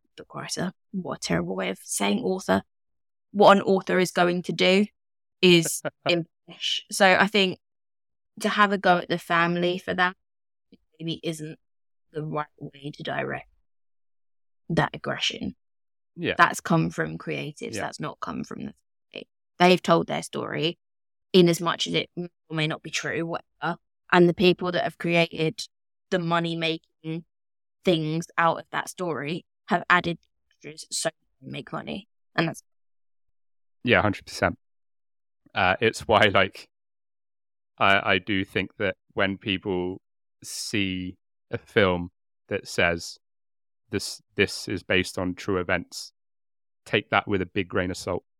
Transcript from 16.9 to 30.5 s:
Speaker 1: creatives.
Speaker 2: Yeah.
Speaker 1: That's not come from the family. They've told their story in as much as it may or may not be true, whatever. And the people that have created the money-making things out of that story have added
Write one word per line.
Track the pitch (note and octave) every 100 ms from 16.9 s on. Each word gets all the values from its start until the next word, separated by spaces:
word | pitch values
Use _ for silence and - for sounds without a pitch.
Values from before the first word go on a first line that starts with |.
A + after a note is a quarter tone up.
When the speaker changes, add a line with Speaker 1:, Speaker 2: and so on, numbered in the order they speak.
| E3 D#3 E3
Speaker 1:
creatives. | E3 C#3+ C#3+ - - A2
Speaker 2:
Yeah. |
Speaker 1:
That's | - -
not | D3+ -
come | - C#2+
from | - - C#2
the | - _ _ _
family. | - - _ _ -
They've | F3+ F3+
told | - E3 E3
their | D3
story | - C#3 A2+ D3 D#3 - _ _ _ _ _
in | F#3 E3+
as | E3+
much | E3+ - -
as |
it | E3 - -
may | F3 _ _
or | D#3+
may | D#3
not | -
be | D#3+
true, | - D3 A#2 E3+
whatever. | E3 - _ D#3 F3 _ _ -
And | F3+ F3
the |
people | E3+ F3+ F3 F3
that | F3
have | - -
created | F3 E3+ E3 - D#3+ - - _ _ _ _
the | F#3
money-making | E3 E3+ E3+ E3 D#3+ D#3+ - _ D#3+ D#3+ - _ _ _ _ _ G3
things | E3 D#3 D#3+ - -
out | E3 -
of | -
that | - -
story | - F3+ C3 C#3+ E3+ - _ -
have | F3 -
added | F3+ E3+ E3+ _ _ _